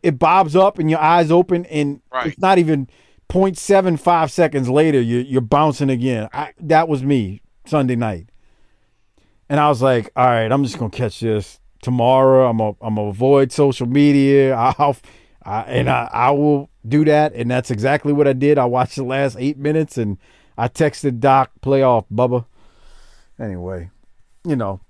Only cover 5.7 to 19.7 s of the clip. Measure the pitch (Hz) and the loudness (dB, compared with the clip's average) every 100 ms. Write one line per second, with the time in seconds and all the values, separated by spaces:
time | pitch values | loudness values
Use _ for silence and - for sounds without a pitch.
5.7 | 131 139 127 131 117 110 139 147 - 156 | 0 -2 -2 -2 -4 -6 -10 -12 -10 0
6.7 | 160 165 143 139 135 98 101 _ _ - | 0 2 -2 0 -2 -2 -8 _ _ -4
7.7 | 151 131 120 113 90 92 _ _ _ _ | -2 0 -2 -4 -6 -14 _ _ _ _
8.7 | _ _ _ _ _ _ _ - 143 147 | _ _ _ _ _ _ _ -4 0 0
9.7 | 123 131 123 101 - 127 117 110 139 131 | 2 0 0 -2 0 2 2 0 -2 -2
10.7 | - 110 - 117 - 113 104 - - _ | -6 -8 -6 -6 -4 -4 -4 -6 -16 _
11.7 | _ 123 123 120 131 131 131 127 113 107 | _ -4 0 2 4 6 6 4 0 -4
12.7 | 98 110 107 104 101 131 139 135 - 143 | -6 -6 -4 -4 -2 2 4 2 0 0
13.7 | 123 120 139 147 139 139 139 131 120 127 | 0 -2 2 4 4 4 4 2 2 0
14.7 | - 143 131 - - _ _ - 107 110 | 0 -2 -2 -12 -20 _ _ -10 -8 -4
15.7 | 123 127 123 117 113 127 143 147 143 143 | -4 -2 -2 -4 -2 0 2 2 0 -4
16.7 | _ 113 143 156 151 151 - 120 127 - | _ -2 0 4 2 2 -2 -4 -4 -4
17.7 | 107 127 147 147 147 139 127 143 143 123 | -4 -2 -2 0 0 2 2 2 2 2
18.7 | 127 127 - 127 135 139 117 135 139 143 | 0 -4 -6 -6 -4 -4 -4 -6 -4 -2